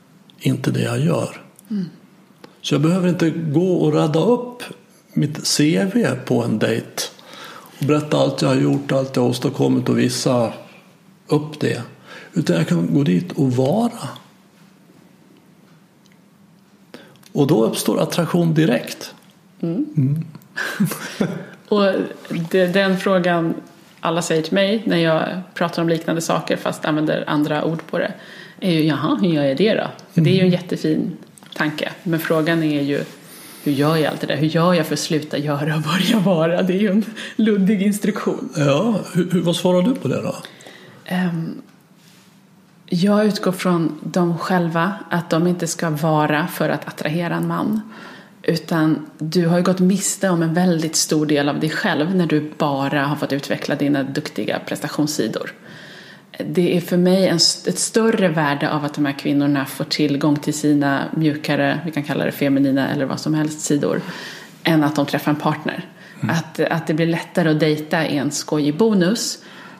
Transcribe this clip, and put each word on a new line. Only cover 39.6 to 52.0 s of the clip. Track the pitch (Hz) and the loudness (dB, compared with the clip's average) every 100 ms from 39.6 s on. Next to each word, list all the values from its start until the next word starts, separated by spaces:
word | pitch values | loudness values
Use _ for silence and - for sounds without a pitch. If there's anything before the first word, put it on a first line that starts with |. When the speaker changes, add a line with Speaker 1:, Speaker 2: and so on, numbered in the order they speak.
| 185 180 | 2 4
Speaker 1:
du | 185 | 4
på | 269 131 | 0 -2
det | 113 | -2
då? | 110 - - - - - - - | -4 -8 -12 -20 -20 -20 -20 -18
Speaker 2:
Ehm, | - 185 180 170 165 - - - _ _ - - - - _ _ _ _ - | -6 -2 -2 -2 -6 -10 -16 -20 _ _ -20 -20 -20 -20 _ _ _ _ -4
jag | 180 196 208 214 | 0 4 4 4
utgår | 202 185 | 2 -2
från | 180 185 170 165 - | 0 0 2 0 -2
dem | 165 185 170 165 | -4 0 2 0
själva, | - 185 170 165 175 202 - | 0 2 2 0 -2 -2 -4
att | 175 165 | -4 0
de | 165 175 | 2 2
inte | 175 165 | 0 -2
ska | - 170 | -4 -4
vara | 147 160 156 151 151 175 | 0 2 2 2 0 -2
för | - 156 | -2 -2
att | 147 - | -2 -6
attrahera | - - 156 170 | -8 -4 -2 -2
en | 165 170 | -2 -2
man. | 170 196 214 - - - - - - | -2 -2 -2 -6 -16 -20 -20 -20 -8
Utan | - 165 - 165 156 156 - - | -2 -2 0 0 2 0 -4 -10
du | 156 180 165 | -2 0 2
har | 175 | 4
ju | |
gått | 180 185 | 2 4
miste | 185 190 - - 190 | 4 2 0 -2 0
om | 170 | 2
en | 160 | 2
väldigt | 165 180 165 160 - | 2 2 2 0 -2
stor | - 156 151 | 0 0 2
del | 147 143 | 2 2
av | 143 | 0
dig | 156 | -2
själv | - 208 160 | -2 -2 0